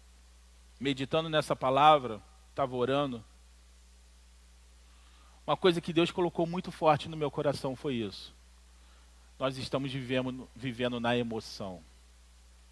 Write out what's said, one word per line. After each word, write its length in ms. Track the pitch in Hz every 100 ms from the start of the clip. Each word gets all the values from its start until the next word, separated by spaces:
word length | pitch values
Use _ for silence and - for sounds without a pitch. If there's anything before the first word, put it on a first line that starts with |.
| - - - - - - - -
meditando 500 | 135 135 131 160 165
nessa 260 | 156 - 147
palavra, 680 | 127 135 151 151 123 104 - - -
estava 240 | - 135 127
orando, 500 | 123 139 143 117 - - - - - - - - - - - - - - - - - - - - - - -
uma 100 | 147
coisa 240 | 190 170
que 100 | -
Deus 200 | 160 170
colocou 340 | - 175 - 170
muito 260 | 180 180
forte 380 | - 160 147 165
no 80 | 160
meu 140 | 147
coração 440 | - 147 131 139 127
foi 200 | 151 123
isso. 400 | 104 - - - - - - - - - - - - -
Nós 180 | 131 135
estamos 340 | 120 139 135
vivendo, 560 | 135 123 131 127 127 117 -
vivendo 440 | 131 117 123 123
na 180 | 120 120
emoção. 640 | 120 113 - - 101 87 - - - - - - - - -